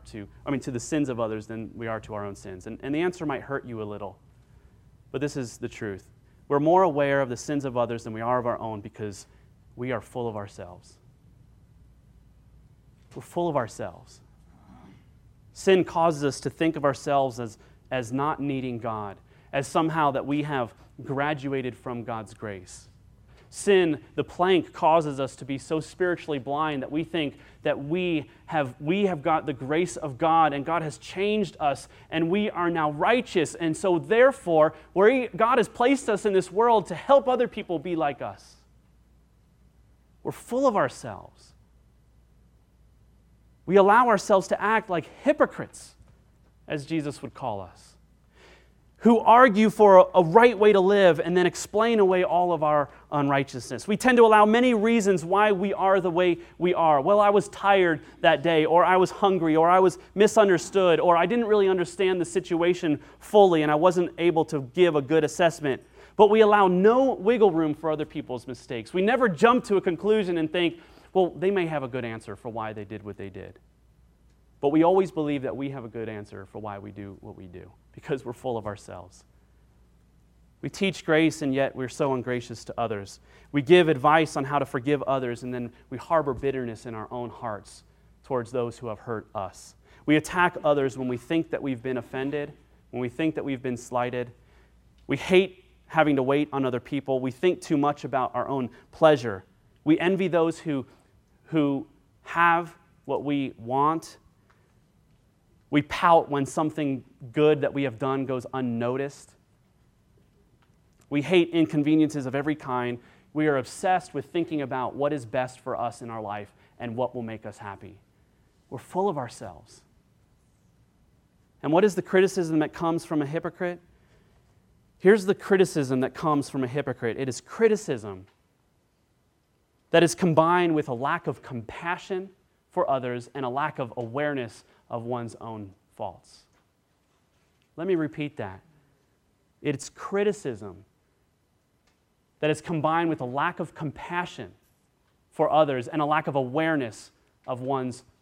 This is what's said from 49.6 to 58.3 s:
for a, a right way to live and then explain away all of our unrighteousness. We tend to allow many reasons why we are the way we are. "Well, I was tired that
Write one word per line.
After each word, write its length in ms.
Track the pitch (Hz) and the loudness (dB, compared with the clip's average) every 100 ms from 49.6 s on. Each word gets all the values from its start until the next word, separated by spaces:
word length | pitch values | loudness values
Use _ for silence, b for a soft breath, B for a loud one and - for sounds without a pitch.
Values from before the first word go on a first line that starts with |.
| 220 | 2
for 280 | - 208 185 | 6 10 10
a, 60 | 180 - | 10 6
a 60 | |
right 340 | 165 190 233 196 | 6 6 6 6
way 140 | 214 | 4
to 80 | 196 | 6
live 400 | 185 202 190 160 | 4 6 6 6
and 160 | 165 180 | 2 2
then 100 | 175 | 2
explain 540 | 170 - 208 226 226 | -2 -4 0 2 4
away 240 | 196 185 | 4 4
all 280 | 180 170 180 | 2 2 0
of 100 | 165 | 0
our 260 | 151 151 139 B B | 2 2 0 B B
unrighteousness. 720 | 151 139 139 139 127 - 120 - | -2 2 2 0 -6 -10 -8 -4
We 100 | 208 | 0
tend 200 | 254 240 | 4 6
to 100 | 226 | 8
allow 180 | 214 214 | 8 6
many 280 | 226 254 | 6 4
reasons 500 | 226 214 233 196 185 | 4 4 2 4 2
why 280 | 165 190 214 | 2 2 4
we 200 | 196 196 | 2 -2
are 260 | 185 190 196 | 0 2 2
the 100 | 180 | 2
way 280 | 170 180 170 B B | 2 2 0 B B
we 160 | 175 | -2
are. 260 | 180 165 147 | 2 4 4
"Well, 200 | 143 208 | 4 4
I 100 | 208 | 6
was 180 | 208 196 | 4 2
tired 500 | - 196 196 175 160 - B | -2 2 4 4 0 -6 B
that 200 | 170 | 2